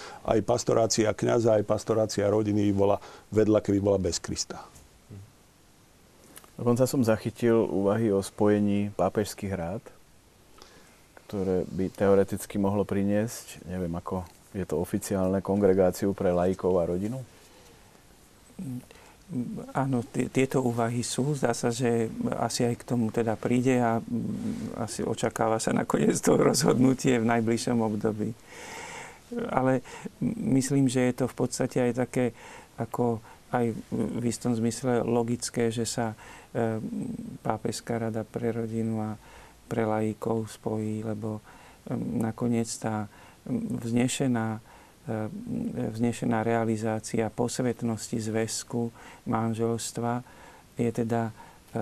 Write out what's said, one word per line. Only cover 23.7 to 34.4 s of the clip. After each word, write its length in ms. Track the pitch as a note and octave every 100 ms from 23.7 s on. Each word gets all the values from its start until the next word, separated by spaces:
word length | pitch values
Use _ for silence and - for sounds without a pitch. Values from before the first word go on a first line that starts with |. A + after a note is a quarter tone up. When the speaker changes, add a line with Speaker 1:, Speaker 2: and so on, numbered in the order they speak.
| B2+
Speaker 3:
a, 240 | A#2 A2+
mm, 800 | A2 A#2 - G2+ G#2 G#2+ - -
asi 240 | A2 -
očakáva 560 | G#2 A2+ A#2 - A2+ A2
sa 160 | - -
nakoniec 400 | - - - -
to 240 | - -
rozhodnutie 800 | C#3+ - E3 - C3 B2+ - B2
v 80 | A2+
najbližšom 480 | A#2 A2 A#2 - A#2+
období. 560 | A2 G#2+ G#2+ G#2+ A2 A2+ - - - - - - - - - A#3+ -
Ale, 320 | - C3 C3 - - - -
mm, 80 | - - - C3+
myslím, 320 | B2+ C#3 C3+
že 240 | B2+ B2
je 20 | B2
to 20 | B2
v 80 | -
podstate 400 | B2+ - C3 C3
aj 160 | B2 A#2+ B2
také, 240 | C3 B2 - - - - -
ako 400 | A#2 - A#2+ A2+ - - -
aj 160 | B2 A#2
v, 120 | G#2+ - - - A#2
v 80 | A#2+
istom 240 | A2+